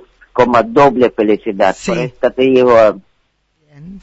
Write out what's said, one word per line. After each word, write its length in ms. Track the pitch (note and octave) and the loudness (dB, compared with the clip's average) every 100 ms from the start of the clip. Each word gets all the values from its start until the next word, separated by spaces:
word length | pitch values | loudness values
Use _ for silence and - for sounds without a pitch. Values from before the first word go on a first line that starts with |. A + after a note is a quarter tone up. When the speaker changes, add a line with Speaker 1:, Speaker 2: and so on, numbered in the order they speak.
| - _ _ | -6 _ _
Speaker 1:
como 300 | - B2 A#2+ | -2 0 0
doble 480 | A2+ B2 C#3 B2 A#2 | 0 2 0 2 -2
felicidad. 640 | - G#2+ G#2 A2+ G2 F#2+ - | -2 -2 -2 -4 -4 -4 -4
Speaker 2:
Sí. 120 | - | -6
Speaker 1:
Por 80 | - | -6
esto 320 | B2+ - B2 | -8 -6 -6
te 100 | - | -2
digo, 320 | C3 B2+ B2 A#2 G#2+ F#2+ - _ _ _ _ _ _ | 0 2 2 4 2 0 -12 _ _ _ _ _ _
Speaker 2:
Bien, 320 | C#3+ E3+ G3 | -20 -20 -8